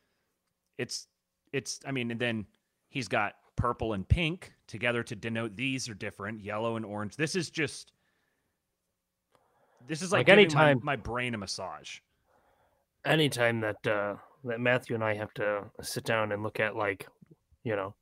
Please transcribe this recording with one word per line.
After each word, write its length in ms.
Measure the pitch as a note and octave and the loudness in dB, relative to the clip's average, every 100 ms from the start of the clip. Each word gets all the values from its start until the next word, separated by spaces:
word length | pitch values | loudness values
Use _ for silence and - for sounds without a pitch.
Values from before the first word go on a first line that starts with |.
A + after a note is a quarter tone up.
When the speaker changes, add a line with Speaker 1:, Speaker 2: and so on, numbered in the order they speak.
| _ _ _ _ _ _ _ - | _ _ _ _ _ _ _ -10
Speaker 1:
It's, 300 | B2 - - _ _ _ _ | -8 -8 -12 _ _ _ _
it's, 300 | C3+ - - C#3 | -6 -4 -10 -6
I 60 | |
mean, 200 | C3+ A#2 | -4 -2
and 80 | A2+ | -2
then 260 | A#2+ A2+ G2 _ _ _ _ | -2 -2 -6 _ _ _ _
he's 220 | C#3+ A#2 | -8 0
got 260 | A#2+ G2+ - _ - | 0 0 -4 _ -4
purple 340 | A#2+ A#2+ A2+ | -2 0 -2
and 160 | G2+ F#2 | -2 4
pink 460 | F3 D#3+ F3+ - _ - | 4 4 -2 -10 _ -16
together 360 | A2+ A#2+ A#2+ | -4 0 0
to 140 | A#2 G#2+ | -2 -6
denote 400 | A2+ A2+ A2+ F#2+ | -6 -4 -4 -4
these 320 | C3+ C3 A#2+ | -4 -4 -6
are 40 | |
different, 460 | G2+ G#2+ - G2+ A2 | -8 -10 -8 -10 -8
yellow 380 | G2+ G#2+ A#2 A2+ | -6 -4 -2 -2
and 80 | G#2+ | -4
orange. 320 | G#2 G#2 - | -6 -6 -4
This 180 | D3+ F#3+ | -2 -2
is 140 | D#3 | -4
just, 420 | - D3+ - - _ _ _ _ _ _ _ _ _ _ _ _ _ _ _ _ _ _ _ B2 | -4 -4 -4 -18 _ _ _ _ _ _ _ _ _ _ _ _ _ _ _ _ _ _ _ -10
this 160 | D3+ | -6
is 120 | F3+ | 0
like 60 | F#3+ | 2
Speaker 2:
Like, 60 | B2+ | 8
Speaker 1:
giving 180 | G3+ F3+ | 10 10
Speaker 2:
anytime 340 | C#3+ D3+ C3 | 8 8 6
Speaker 1:
my, 120 | D3 | 2
my 20 | C3+ | -6
brain 380 | G2+ A#2+ B2 | -4 -4 -4
a 40 | A2+ | -6
massage. 600 | F#2+ - F#2 D2+ C#2 - _ _ _ _ _ _ _ _ _ _ C#3+ | -6 -8 -8 -10 -14 -16 _ _ _ _ _ _ _ _ _ _ 0
Speaker 2:
Anytime 540 | D#3 D3 A#2+ A#2 A#2 | 4 4 4 2 2
that, 260 | A2 G#2 A2+ | -2 -2 -2
uh, 300 | G#2 G2+ G2 - _ B2 | 0 -2 -6 -12 _ -8
that 160 | A#2 | 0
Matthew 340 | B2 B2 - A2+ | 2 2 0 -2
and 80 | |
I 120 | A2 G#2 | 0 -2
have 180 | G#2+ | -4
to 320 | - G#2 G#2 G2 - | -4 -2 -2 -6 -12
sit 240 | - - - | -8 -6 -2
down 260 | A2+ G#2+ | 0 0
and 100 | G#2 | -2
look 200 | A2 - | -4 -2
at, 160 | G#2+ A2 | -2 0
like, 280 | G2+ G2 - _ - - _ _ B2 | -4 -4 -8 _ -20 -20 _ _ -4
you 100 | G#2 | -4
know 200 | F#2+ - | -4 -10